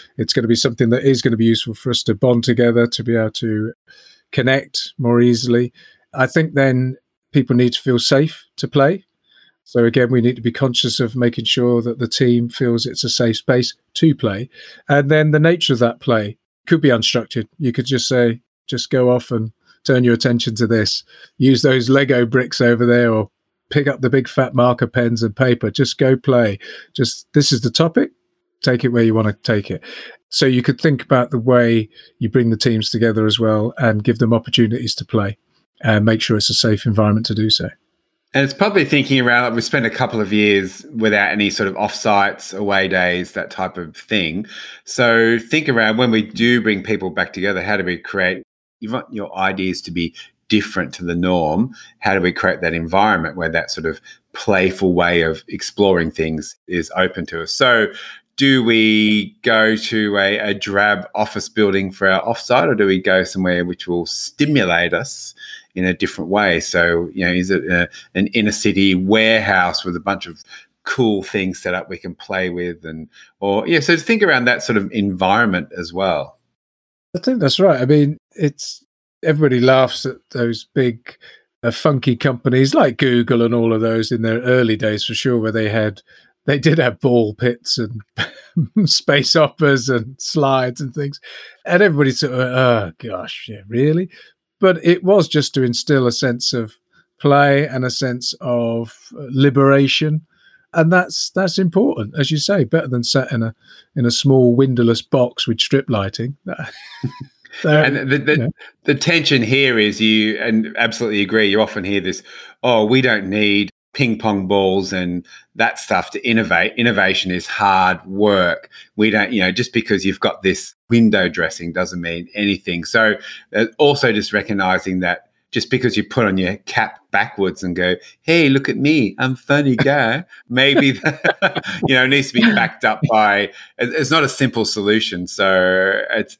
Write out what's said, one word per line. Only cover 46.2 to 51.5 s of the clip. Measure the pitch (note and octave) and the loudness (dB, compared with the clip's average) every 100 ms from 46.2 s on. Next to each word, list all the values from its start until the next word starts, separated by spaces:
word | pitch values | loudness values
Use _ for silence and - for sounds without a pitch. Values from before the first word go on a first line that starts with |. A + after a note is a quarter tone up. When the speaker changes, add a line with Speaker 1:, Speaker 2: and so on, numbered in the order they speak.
Speaker 2:
do | G#2 - A#2 B2 | 0 0 2 2
bring | G#2+ G2 | 0 -2
people | F2+ G2+ F#2 | -2 -6 -4
back | F2+ F2+ | -4 -6
together, | - G2 F#2 | -4 -4 -2
how | F2+ G#2 | -2 -4
do | |
we | F2+ F2 | -4 -6
create, | - G2 F#2 F#2 - _ _ _ | -6 -4 -2 -4 -10 _ _ _
you | G#2+ | -10
want | B2+ - | -8 -8
your | A2 G2 F#2+ | -10 -10 -4
ideas | F#2+ G2 F#2+ F2 | -4 -2 -4 -6
to | - | -8
be | E2+ E2+ - - _ - | -6 -6 -8 -20 _ -2
different | G#2+ G2 F#2+ D2+ - | -2 -2 -6 -6 -8
to | F2 | -6
the | E2+ | -2
norm. | F2+ F2+ D#2 | 0 0 0